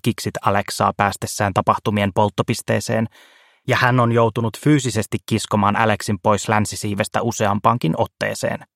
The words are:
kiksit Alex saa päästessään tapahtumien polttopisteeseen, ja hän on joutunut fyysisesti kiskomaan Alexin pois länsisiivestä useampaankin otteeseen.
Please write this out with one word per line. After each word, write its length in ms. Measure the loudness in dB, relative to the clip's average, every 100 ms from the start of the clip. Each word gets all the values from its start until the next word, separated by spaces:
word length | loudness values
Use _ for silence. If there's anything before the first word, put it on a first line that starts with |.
kiksit 300 | -2 -2 -6 -4
Alex 240 | 0 0 -2
saa 220 | 0 0 2
päästessään 560 | 0 0 -8 -2 0
tapahtumien 580 | 0 2 0 0 0 0 2
polttopisteeseen, 920 | 0 0 -4 -4 -2 -2 -2 -4 -4 -8 -20 _ _ _ -4
ja 100 | 2
hän 220 | 4 4
on 120 | 4
joutunut 460 | 4 2 0 -4 -2
fyysisesti 600 | 2 2 2 -2 -4 -6 -2
kiskomaan 500 | -2 0 2 2 2
Alexin 420 | 2 0 -2 -2
pois 260 | 0 0 2
länsisiivestä 720 | 0 0 -4 -6 -4 -2 -2
useampaankin 720 | -4 -2 0 2 0 0 0 0
otteeseen. 600 | -2 -2 -6 -4 -6 -6 -12